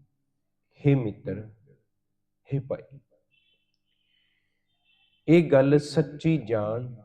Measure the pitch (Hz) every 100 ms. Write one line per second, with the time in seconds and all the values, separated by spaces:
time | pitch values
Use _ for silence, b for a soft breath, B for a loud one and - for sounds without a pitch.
0 | _ _ _ _ _ _ _ _ 143 139
1 | 110 98 - 95 110 - _ _ _ _
2 | _ _ _ _ - 139 135 - - 139
3 | _ _ _ _ _ _ _ _ _ _
4 | _ _ _ _ _ _ _ _ _ _
5 | _ _ - 165 156 139 139 147 143 165
6 | 147 147 160 160 107 110 104 113 127 -